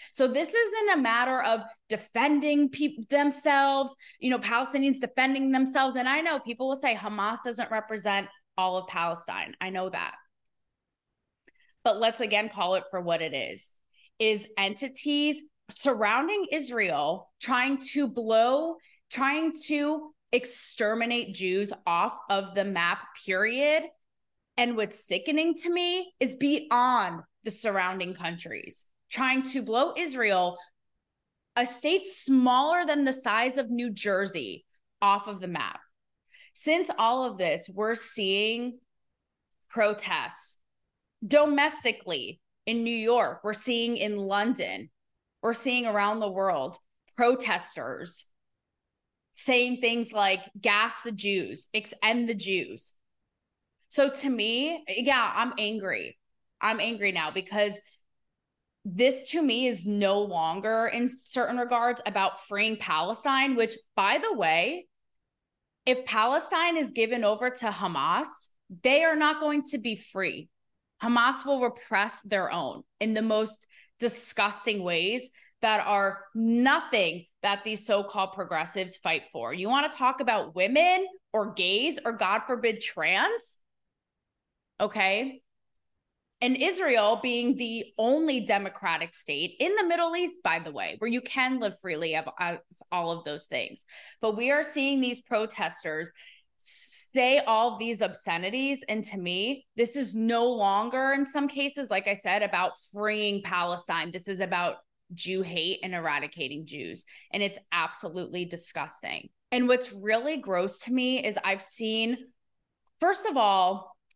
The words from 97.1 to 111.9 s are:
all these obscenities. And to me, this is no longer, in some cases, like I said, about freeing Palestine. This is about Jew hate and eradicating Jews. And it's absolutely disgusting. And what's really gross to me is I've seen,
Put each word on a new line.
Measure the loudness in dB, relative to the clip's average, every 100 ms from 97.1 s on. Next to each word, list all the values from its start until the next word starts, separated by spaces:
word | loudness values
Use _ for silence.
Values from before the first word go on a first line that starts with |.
| 2 6 6
all | 4 4 4 0
these | -4 -2
obscenities. | -2 -4 -4 -4 -2 -2 -2 -2 -4
And | -6 -6
to | -6
me, | -4 -2 -2 -4 -6 -2
this | -2 -2
is | -4 -2
no | 0 2 2
longer, | 2 2 2 0 0 0
in | 2 0
some | -2 -2
cases, | -2 -4 -4 -4
like | -2 0
I | -2
said, | 0 0
about | 2 0 -2 -4 -14
freeing | -4 -2 0 0 -2
Palestine. | -2 -2 -2 -4 -4 -4 -4
This | -6 -8
is | -4
about | -2 -2 -2 -4 _ _ -16
Jew | -10 -4 -4
hate | -2 -2 -2 -4
and | -6
eradicating | -4 -2 -2 -4 -8 -8 -8 -12
Jews. | -10 -10 -12 -16 -20 -8
And | -4
it's | -2 -4 -6
absolutely | -2 -2 -4 -8 -8 -8 -6 -6
disgusting. | -8 -10 -8 -10 -10 -10 -10 -12 _ -4
And | 0 4
what's | 2 0
really | -6 0 0 0 -4
gross | -2 0 0 -4
to | -2
me | 0 0 0
is | -2 -2
I've | -2 -2
seen, | -4 -6 -2